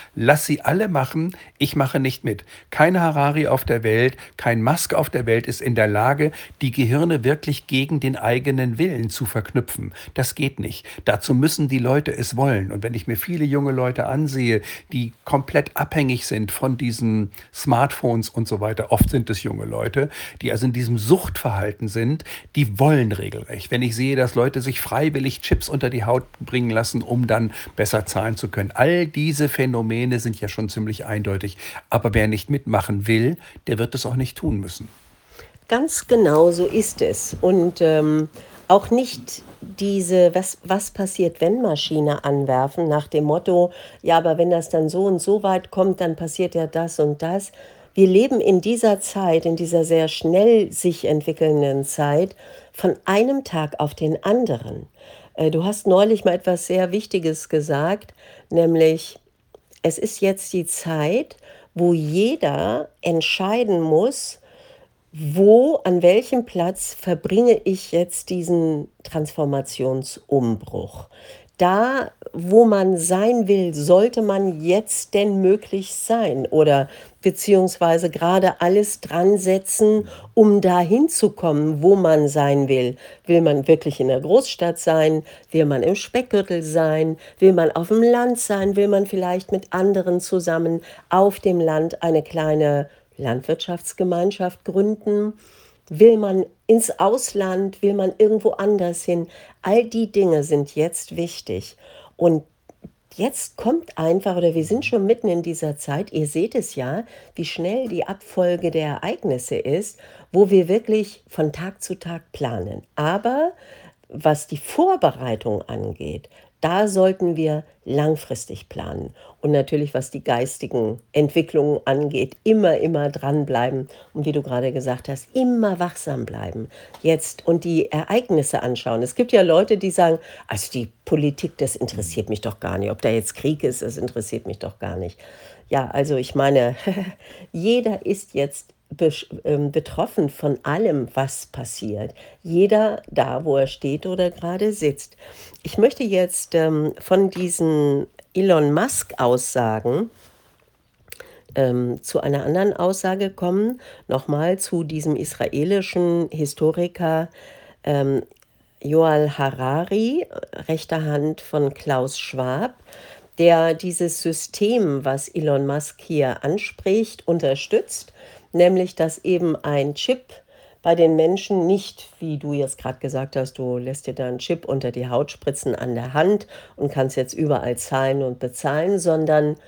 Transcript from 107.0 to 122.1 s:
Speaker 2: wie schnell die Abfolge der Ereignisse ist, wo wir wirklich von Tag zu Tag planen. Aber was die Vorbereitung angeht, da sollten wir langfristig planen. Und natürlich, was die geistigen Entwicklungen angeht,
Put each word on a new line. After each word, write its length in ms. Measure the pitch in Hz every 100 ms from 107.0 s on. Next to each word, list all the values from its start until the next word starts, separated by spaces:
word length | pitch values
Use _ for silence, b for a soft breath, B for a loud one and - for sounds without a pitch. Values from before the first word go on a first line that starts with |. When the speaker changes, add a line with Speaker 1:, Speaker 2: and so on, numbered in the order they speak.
| 226 B B -
Speaker 2:
wie 100 | 165
schnell 420 | - 170 240 254
die 180 | 175 -
Abfolge 640 | 196 - - 180 175 175
der 160 | 160 151
Ereignisse 680 | 139 185 359 185 127 - 117
ist, 440 | - 160 214 - B B B
wo 180 | 180 196
wir 180 | 190 165
wirklich 560 | 208 226 214 202 - _
von 240 | - 156
Tag 320 | 156 185 190
zu 120 | - 180
Tag 360 | 170 170 -
planen. 520 | - 131 113 95 - - -
Aber 580 | 151 196 233 269 330 - B B B B _
was 380 | 156 156 147 -
die 100 | 147
Vorbereitung 1080 | - - 359 370 156 - 127 110 117 104
angeht, 640 | - 117 52 - 73 - - b b _
da 240 | 156 185 214
sollten 480 | 190 185 190 180 160
wir 300 | 156 151 - b
langfristig 840 | - 139 151 151 - - - - -
planen. 440 | - 85 - - B B B
Und 100 | 147
natürlich, 420 | 147 131 151 147
was 180 | 131 -
die 120 | 139
geistigen 800 | 147 120 127 - 127 127 110 113 _
Entwicklungen 720 | - 147 165 156 156 147 147
angeht, 540 | - 139 147